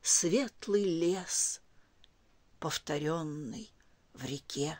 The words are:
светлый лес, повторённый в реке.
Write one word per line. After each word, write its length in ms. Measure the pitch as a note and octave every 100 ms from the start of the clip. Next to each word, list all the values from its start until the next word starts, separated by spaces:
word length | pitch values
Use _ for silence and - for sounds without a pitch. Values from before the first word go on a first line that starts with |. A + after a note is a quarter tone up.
светлый 800 | - - E3+ G#3+ B3+ - - G#3
лес, 760 | G3 E3 E3+ F#3+ F3+ - - - - - - _ - _ _ - _ -
повторённый 1120 | D#3+ - - D3 D3+ E3 D#3 D3+ C#3 - A3 _ - - _
в 120 | - C3
реке. 540 | C#3 - - D3